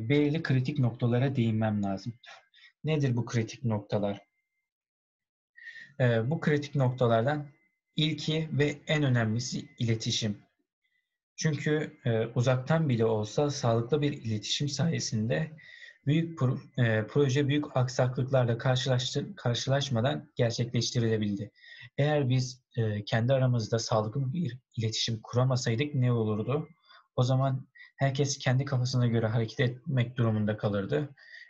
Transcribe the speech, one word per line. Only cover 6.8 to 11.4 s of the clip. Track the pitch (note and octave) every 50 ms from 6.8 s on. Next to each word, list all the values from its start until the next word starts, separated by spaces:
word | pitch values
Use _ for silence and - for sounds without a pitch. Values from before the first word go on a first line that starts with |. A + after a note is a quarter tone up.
| C3 B2+ B2+ B2+ B2+ A#2 A#2 A2+ A2+ C#3 D3+ D3+ C#3+ - - _ _ _ _ _ _ _ _
ilki | - D3+ D3+ D3+ - - D#3+ D#3 D#3+ D#3+ -
ve | C#3+ C3 D3 D3 - - - -
en | D#3 D3+ D3
önemlisi | C3 B2 A#2+ A2+ A2 A2 A#2+ B2 - - C#3+ - - - -
iletişim. | B2 A2+ A2+ A2 - B2 A2 - A#2+ G#2+ G2+ - - _ _ _ _ _ _ _ _ _ _ _ _ _ _ _ _ _ _
Çünkü, | -